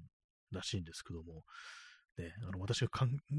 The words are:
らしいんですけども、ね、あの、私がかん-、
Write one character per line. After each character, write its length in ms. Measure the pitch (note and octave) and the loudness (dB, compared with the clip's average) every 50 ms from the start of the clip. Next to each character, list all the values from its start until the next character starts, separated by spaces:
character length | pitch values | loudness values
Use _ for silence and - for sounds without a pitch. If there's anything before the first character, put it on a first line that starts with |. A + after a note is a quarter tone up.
| E2+ - _ _ _ _ _ _ _ - | -4 -12 _ _ _ _ _ _ _ -6
ら 120 | - F#2 - | -4 -4 -2
し 140 | - - | 0 0
い 40 | G2 | 0
ん 40 | E2+ | 0
で 80 | D#2+ D#2+ | -2 -6
す 100 | - - | -10 -8
け 100 | - F2+ | -6 -6
ど 100 | E2 E2 | -6 -6
も、 220 | E2+ D#2+ D#2+ - - - - - - - - - - - - _ _ _ - | -8 -10 -12 -12 -14 -14 -14 -12 -12 -12 -14 -14 -16 -18 -20 _ _ _ -8
ね、 140 | - - - G#2 A2+ G2+ | -8 -6 -6 -6 -4 -2
あ 20 | |
の、 100 | G2 F#2 | -2 0
私 200 | F#2+ G2 A#2 - | 2 4 4 4
が 80 | B2 A2 | 4 4
か 160 | - - C3+ | 6 6 6
ん-、 120 | A#2+ C3 C#3+ - - C#3 | 6 4 2 0 0 2